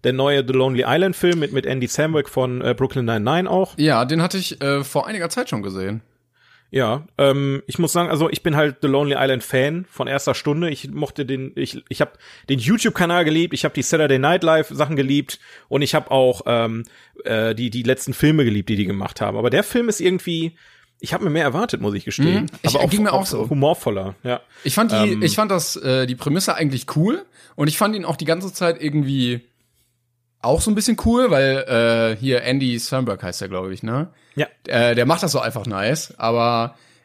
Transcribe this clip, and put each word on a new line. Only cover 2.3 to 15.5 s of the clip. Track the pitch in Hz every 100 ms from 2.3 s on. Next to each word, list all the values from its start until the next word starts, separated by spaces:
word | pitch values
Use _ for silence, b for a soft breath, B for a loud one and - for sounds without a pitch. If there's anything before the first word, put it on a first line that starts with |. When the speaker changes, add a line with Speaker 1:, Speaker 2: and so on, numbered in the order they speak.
| - 127 123
Speaker 1:
äh, | 123 117
Brooklyn | 131 135 117
Nine-Nine | 113 104 165 185
auch. | 180 185 -
Speaker 2:
Ja, | 151 117 127
den | 160
hatte | 180 190
ich, | 180 -
äh, | 139 139
vor | 135 147 -
einiger | 214 170
Zeit | 247 -
schon | 113
gesehen. | 98 95 95 110 _ _ _ b b b b
Speaker 1:
Ja, | 131 113 127 156 -
ähm, | 139 135 139 139 -
ich | -
muss | 160
sagen, | 175 175
also | 151 160
ich | -
bin | 175 151
halt | 151 131
The | 147
Lonely | 139 147 135
Island | 135 127
Fan | - 131 139 170 185
von | - 127
erster | 139 - 139
Stunde. | 151 147 170
Ich | 143 135
mochte | - 147 - 131
den, | 135 131 139
ich, | 139 - -
ich | -
hab | 147 _ B B -
den | 135
YouTube-Kanal | 113 220 233 - 175 175 156
geliebt, | 156 170 131
ich | 156
hab |
die | -
Saturday | 127 160 147 135
Night | 139 180
Live | 165 160 156
Sachen | 139 147 151
geliebt | 135 143 139 - B